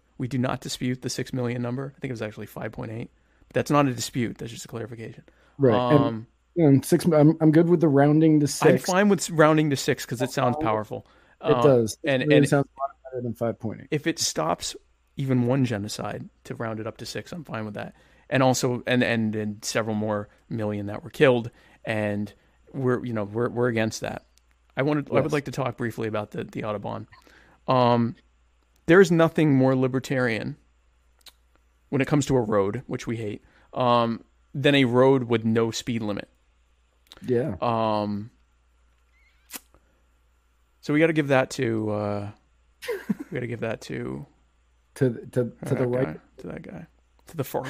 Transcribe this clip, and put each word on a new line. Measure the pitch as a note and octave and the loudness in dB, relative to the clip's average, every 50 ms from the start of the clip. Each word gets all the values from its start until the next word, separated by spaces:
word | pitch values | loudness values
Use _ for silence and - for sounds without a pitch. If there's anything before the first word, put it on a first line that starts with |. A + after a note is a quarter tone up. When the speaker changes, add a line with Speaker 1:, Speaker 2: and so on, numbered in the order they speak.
| _ _ _ | _ _ _
Speaker 1:
We | - B2+ | -8 -8
do | A#2+ C#3 | -4 -2
not | B2 A#2+ C3 - - | -2 -2 -2 -4 -6
dispute | - C3+ - - B2+ B2+ B2+ C3 | -8 -12 -8 -6 -4 -4 -4 -4
the | - B2 | -6 -8
six | - - B2+ - - | -6 -6 -8 -6 -6
million | B2+ B2 A#2+ A#2+ B2 | -4 -4 -4 -4 -4
number. | A#2+ A#2+ B2 C3+ C#3 C#3 - | -6 -6 -6 -8 -10 -12 -12
I | - | -12
think | - C3+ | -10 -10
it | B2 | -8
was | G#2+ | -8
actually | A2 G#2+ G#2+ G#2+ G#2 | -8 -10 -10 -12 -16
five | - - - - A2 | -14 -12 -10 -10 -10
point | - - B2 A2+ | -10 -10 -12 -10
eight, | A2 A#2 - - _ _ _ _ _ _ _ | -10 -12 -12 -14 _ _ _ _ _ _ _
but | _ - | _ -4
that's | B2+ A#2 - | -4 -2 2
not | D3+ C#3+ C#3+ | 2 2 2
a | C3+ A#2+ | 2 0
dispute. | A#2 - - - C3+ A#2 F#2+ - | -4 -8 -6 -4 -4 -4 -4 -4
That's | - - A#2 | -10 -14 -14
just | A2+ - - | -14 -16 -16
a | |
clarification. | - B2+ A2+ A2+ A2 A#2+ A2 A2 A2 A2 - _ _ _ _ _ _ _ | -14 -12 -12 -12 -12 -12 -14 -16 -16 -16 -20 _ _ _ _ _ _ _
Speaker 2:
Right. | - C3+ B2 A2 B2 B2 B2 | 2 2 4 4 4 4 4
And, | D3 C#3+ A#2+ | 4 4 4
Speaker 1:
Um, | A#2 A#2 A2 A#2 _ _ _ _ _ - | 2 -2 -6 -10 _ _ _ _ _ 0
Speaker 2:
you | E3+ E3 C#3+ | 2 6 6
know, | C#3 C3+ | 6 4
six, | - - F3 D#3 - | 4 2 0 2 2
I'm, | F3+ D#3 D3+ D3 D#3 D#3+ D#3+ | 4 4 6 6 6 6 6
I'm | D#3+ D#3 | 4 6
good | D3 E3 F3 E3+ | 6 6 6 6
with | F3+ D#3 | 4 4
the | E3+ | 4
rounding | D#3 C3+ C#3 C#3+ D3 D3 D#3 D#3+ D#3+ D#3 D3+ | 4 6 6 6 6 6 6 6 6 4 4
to | D3 C#3+ - - | 2 0 0 2
Speaker 1:
I'm | C#3+ D#3 C3 | 4 4 4
Speaker 2:
six. | |
Speaker 1:
fine | C3 - - F3+ F#3+ G#3 G3+ | 4 2 2 2 4 4 4
with | G3 - | 2 2
s-, | - - | -2 -4
rounding | E3+ D3+ D3+ D3+ D#3 D#3 D#3 D3+ | 2 4 4 6 6 4 2 0
to | C#3 | 0
six | C3 - D3+ B2+ - - | -2 -2 -2 -2 -4 -4
'cause | - C3+ A2+ | -8 -6 -4
it | C3+ B2 | -4 -4
sounds | - C#3+ C3 B2+ A#2+ | -2 0 0 0 0
Speaker 2:
Um, | |
Speaker 1:
powerful. | - A2 A2+ G#2+ G#2+ G#2+ - A#2 A2 - _ _ _ _ _ _ - - | 0 -2 -2 -2 -2 -4 -6 -10 -14 -14 _ _ _ _ _ _ -8 0
Speaker 2:
it | C3 C3 B2 | 0 2 4
Speaker 1:
Uh, | |
Speaker 2:
does. | A#2+ D3 C3 A#2+ A2+ G#2 - - - | 6 6 6 4 2 0 -4 -6 -2
Speaker 1:
and, | D3 C3+ B2+ B2+ | -2 0 0 4
Speaker 2:
It | |
really | D3+ D3 D3 | 4 4 4
Speaker 1:
and | C#3+ | 6
Speaker 2:
sounds | C#3+ D3+ C#3 C#3 _ _ | 4 2 0 0 _ _
a | - | -10
lot | C#3 - - _ - | -10 -10 -10 _ -18
better | - C3 B2 | -12 -10 -8
than | A#2+ A#2+ A2 | -8 -8 -6
five | - A#2 A2+ G#2+ - | -4 -4 -4 -4 -4
point | - G#2+ G#2 G#2 - | -8 -8 -8 -10 -8
eight. | - | -6
Speaker 1:
if | D#3 C#3+ - | -6 -4 -2
it | E3+ - - | -4 -4 -2
stops | - - - E3 D#3 E3 E3+ - - - - - _ _ _ _ _ _ - | -4 -4 -2 -2 -2 -2 -2 -4 -6 -12 -12 -14 _ _ _ _ _ _ -8
even | - C3+ C3+ C3 B2 A#2+ | -6 -2 0 0 0 2
one | A#2+ C3 C#3 B2+ | 2 2 0 0
genocide, | A2+ A#2 G2+ G2+ G#2+ - - A2 G#2+ A2+ - D3+ G#3+ _ _ _ | 0 -2 -4 -6 -8 -8 -8 -8 -8 -8 -10 -12 -14 _ _ _
to | - A#2 | -16 -12
round | A#2+ A#2 A2+ A2 A2 | -10 -8 -8 -8 -8
it | A2 | -10
up | A2+ - | -10 -12
to | - A#2+ | -12 -14
six, | - - A2 - - - | -12 -12 -12 -12 -12 -14
I'm | F3 C3+ | -14 -12
fine | - - A2 G#2+ | -10 -10 -8 -8
with | G#2+ G#2 | -8 -10
that. | A2+ G#2+ G#2 - _ _ _ _ _ _ - | -10 -12 -12 -16 _ _ _ _ _ _ -4
And | - C3 C3 | 0 2 2
also, | B2+ B2 - - B2+ B2 A2+ - | 2 2 0 -2 -2 -4 -4 -4
and, | - B2 B2 A#2 | -2 0 0 2
and, | F2+ A#2 A2+ A2 G#2+ G#2+ | 0 0 0 -2 -2 -2
and | G#2+ G#2+ G#2+ G#2 G#2 - | -4 -6 -6 -8 -10 -10
several | - - A#2+ G#2+ A2+ A2 | -4 -4 -2 -2 -2 -2
more | G#2+ G#2+ A2 G#2 G#2 G2+ _ _ _ _ | -4 -2 -2 -4 -4 -6 _ _ _ _
million | - - A2+ G#2+ G#2 G#2 G#2 G2+ | -10 -8 -6 -4 -4 -4 -6 -8
that | G2+ G#2+ - - | -8 -10 -10 -12
were | A2 | -10
killed, | - - D#3 C3+ B2 A#2+ A2+ A#2 _ _ _ _ _ _ - | 0 4 4 4 4 2 0 -6 _ _ _ _ _ _ -8
and | - A2 G#2+ G#2 G#2 G#2 G#2 G#2 G2+ - _ _ _ _ _ _ - - | -6 -4 -2 -2 -2 -2 -4 -6 -8 -10 _ _ _ _ _ _ -14 -8
we're, | C#3+ C3 B2 B2 A2 - | -4 0 0 0 0 -2
you | A#2+ A2+ | -6 -6
know, | A2 G2+ | -6 -6
we're, | G2+ G#2 A2+ A#2+ A2 | -4 -4 -4 -4 -2
we're | F#2 A#2+ B2 | -2 0 -2
against | B2+ A2+ A2+ A2 A2 - - | 0 0 0 -2 -2 -4 -6
that. | - G#2 - - _ _ _ _ _ _ _ _ _ _ - | -10 -10 -10 -10 _ _ _ _ _ _ _ _ _ _ -6
I | C3+ C3+ | -2 -2
wanted, | D3+ D3+ D3 C#3 - | 0 0 -2 -4 0
I | - C#3 | 0 0
would | C3 D3+ | 0 0
Speaker 2:
Yes. | D3+ | -2
Speaker 1:
like | D3 C#3 | -4 -4
to | C#3 | -4
talk | B2+ D3 C3 B2+ - | -6 -4 -6 -6 -4
briefly | - B2 A2+ G#2+ - A2+ | -4 -6 -6 -4 -6 -6
about | A2 G#2+ G#2+ G#2 - | -4 -4 -6 -6 -6
the, | - A#2+ G#2+ | -10 -12 -12
the | G#2 - - A2+ | -10 -10 -8 -6
Audubon. | G#2+ G#2 G2+ G#2 A#2 A2 G#2+ G#2+ _ - - _ - - - _ _ _ _ - | -6 -6 -6 -8 -10 -10 -10 -12 _ -20 -20 _ -20 -20 -20 _ _ _ _ -2
Um, | - C3 B2+ B2 A#2+ A#2+ A#2 A#2 A#2 - _ _ _ _ _ _ _ _ _ _ _ _ _ - | 0 2 4 4 4 4 4 2 0 -4 _ _ _ _ _ _ _ _ _ _ _ _ _ 4
there's | - E3 G3 F#3+ D#3+ | 6 8 8 8 8
nothing | F3 E3 E3 D#3 - F3 D#3 D#3 C3+ | 8 4 4 4 4 2 4 4 6
more | C3 C3 C3 C3+ | 6 4 4 4
libertarian | C3 C3 C3 B2+ C3 - - C#3+ B2+ B2+ A#2 A2 G#2 - B2+ D3 _ _ _ _ _ _ _ _ _ _ _ _ _ _ - _ _ _ _ _ _ _ _ _ _ _ - | 2 0 0 0 -2 -4 -2 -2 0 0 0 -2 -2 -4 -8 -10 _ _ _ _ _ _ _ _ _ _ _ _ _ _ -20 _ _ _ _ _ _ _ _ _ _ _ -4
when | C#3 C3 | -2 -2
it | C#3 | 0
comes | - D3+ D3 C3 | 2 2 0 2
to | - C3+ | 2 0
a | B2+ | 0
road, | A2+ G#2+ G#2+ G2+ G2 G#2 G#2+ B2 - | 2 2 2 2 2 0 -2 -6 -10
which | - B2+ A#2+ - | -10 -10 -10 -8
we | - A#2 | -8 -8
hate, | A#2 A2 G2+ G#2 - _ _ _ _ _ _ - | -8 -8 -10 -10 -12 _ _ _ _ _ _ -4
um, | C3+ B2+ A#2+ A#2+ A#2+ A#2 A#2 A2+ - - _ _ _ _ _ - | -2 0 2 4 2 2 0 -2 -6 -10 _ _ _ _ _ -8
than | C#3 C3+ D3 C#3 | 0 2 4 4
a | C#3 C3 | 6 4
road | A#2 A#2+ B2 C3 C3+ C#3 C3 A#2+ | 4 6 6 6 6 6 4 2
with | A2+ A#2+ A2 A2 | 0 -2 0 0
no | A2+ A2 A#2 A2+ A2+ | 2 2 2 0 0
speed | A2+ - - - A#2 A#2 | -2 -6 -6 -4 -4 -4
limit. | A2+ G#2 G2+ - - _ _ _ _ _ _ _ _ _ _ _ _ _ _ _ _ _ - - | -4 -4 -6 -6 -8 _ _ _ _ _ _ _ _ _ _ _ _ _ _ _ _ _ -20 -14
Speaker 2:
Yeah. | - B2 B2 A#2 B2+ - F#2+ - | -4 -2 -2 0 0 -2 -6 -4
Speaker 1:
Um, | B2 A#2+ A#2 A2+ A2+ A2 G#2+ G#2+ G#2 G#2 G#2 G2+ G#2+ A#2+ _ _ _ _ _ _ _ _ _ _ _ _ _ _ _ _ _ _ _ _ _ _ _ - - - _ _ _ - _ _ _ _ _ _ _ _ _ _ _ _ _ _ _ _ _ _ _ _ | -2 -2 0 0 0 0 0 -2 -2 -4 -4 -6 -8 -12 _ _ _ _ _ _ _ _ _ _ _ _ _ _ _ _ _ _ _ _ _ _ _ -18 -18 -18 _ _ _ -20 _ _ _ _ _ _ _ _ _ _ _ _ _ _ _ _ _ _ _ _
so | - - D3 | -6 -2 2
we | D3+ | 2
gotta | E3 E3 D#3 | 4 4 2
give | D#3 D3 C#3 | 0 0 2
that | C3+ B2+ C3 - | 2 2 2 0
to, | - - B2+ A2+ A2+ A2 G#2+ G#2+ | -4 -4 -2 -2 -2 -2 -2 -2
uh, | G#2 G#2 G#2 G#2 G#2 G2+ G2+ G2+ - _ _ _ _ _ _ _ _ _ - - G#4+ F#4 - - - - D4 - | -4 -4 -4 -4 -4 -6 -6 -10 -12 _ _ _ _ _ _ _ _ _ -8 -8 -8 -8 -4 -6 -6 -6 -6 -10
we | E3 | -10
gotta | C3 B2 | -8 -8
give | A2+ A#2 A2 | -8 -8 -8
that | A#2 A2+ A2 - | -6 -8 -8 -10
to | - - B2+ B2 A#2+ B2+ - C#3+ C#3+ _ _ _ _ _ _ _ _ _ _ _ _ _ _ | -10 -10 -10 -8 -8 -8 -10 -10 -12 _ _ _ _ _ _ _ _ _ _ _ _ _ _
Speaker 2:
To, | - C#3 B2+ A2+ - - - | 0 0 0 0 -2 -12 -6
to, | - B2+ B2 A2+ - - - | -4 -4 -4 -4 -6 -12 -6
to | - C#3 | -4 -2
Speaker 1:
that | |
Speaker 2:
the | - B2+ | -2 0
right. | B2 B2 B2+ C3+ - - | -2 0 -2 -2 -4 -6
Speaker 1:
guy, | - _ _ _ | -12 _ _ _
to | - - | -18 -14
that | - - - | -14 -14 -14
guy, | - - - - E3 _ _ _ _ _ _ _ _ | -14 -16 -16 -18 -18 _ _ _ _ _ _ _ _
to | - - | -16 -8
the | D#3+ C3 | -8 -8
far | - - C3 C3 C3+ | -6 -6 -6 -6 -6